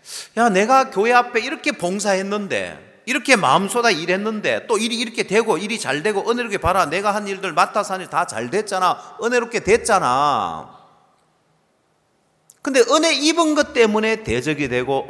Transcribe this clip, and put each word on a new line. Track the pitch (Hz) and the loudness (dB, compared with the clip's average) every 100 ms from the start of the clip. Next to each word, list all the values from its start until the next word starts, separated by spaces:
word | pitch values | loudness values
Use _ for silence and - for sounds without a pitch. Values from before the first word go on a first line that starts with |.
| - - - - | -16 -16 -8 0
"야, | 233 | 2
내가 | 185 214 262 262 | 2 4 2 2
교회 | 185 220 | 0 2
앞에 | 247 240 233 | 2 2 -2
이렇게 | 240 - 302 | -4 -4 -4
봉사했는데, | 262 175 196 202 190 196 208 202 110 92 73 - - - | -2 -4 -2 -2 -2 -2 -4 -4 -4 -4 -10 -18 -14 -6
이렇게 | 277 - 240 | -2 2 4
마음 | 143 151 196 | 6 4 2
쏟아 | 240 233 | 0 2
일했는데, | 165 170 185 208 214 170 107 - | 2 0 -2 -2 -4 -2 -2 0
또 | 214 | -2
일이 | 233 226 | -2 -4
이렇게 | 240 226 | -6 -4
되고, | 202 196 220 170 | -2 0 2 0
일이 | 202 226 | -2 -4
잘 | 123 143 | -4 -2
되고, | 202 196 190 | -2 -2 -2
은혜롭게 | 240 240 202 | -2 -2 -2
봐라. | 165 190 160 | 0 2 0
내가 | 170 208 202 | 0 -2 -2
한 | 202 | -4
일들 | 190 185 | -6 -2
맡아서 | 160 190 220 196 | 2 2 0 -4
한 | 185 | -6
일 | 143 | -4
다 | 147 175 | -4 -2
잘 | 110 120 | -4 -4
됐잖아. | 185 214 202 180 151 - - | -4 -2 0 0 0 -6 -6
은혜롭게 | 233 247 233 220 | -2 0 -2 -2
됐잖아." | - 233 233 196 143 127 147 123 92 80 - - - _ _ _ _ _ _ _ _ _ _ _ _ _ _ _ _ _ | 2 2 4 2 4 2 2 2 -2 -6 -12 -20 -20 _ _ _ _ _ _ _ _ _ _ _ _ _ _ _ _ _
근데 | - 262 233 | -2 2 4
은혜 | 302 330 | 4 2
입은 | 277 294 330 320 302 | 2 2 2 2 2
것 | 285 | 0
때문에 | 269 220 208 220 220 | 2 2 2 0 -2
대적이 | 220 117 139 147 139 | -2 -2 -2 -2 -2
되고, | 123 127 135 - | -2 0 -2 0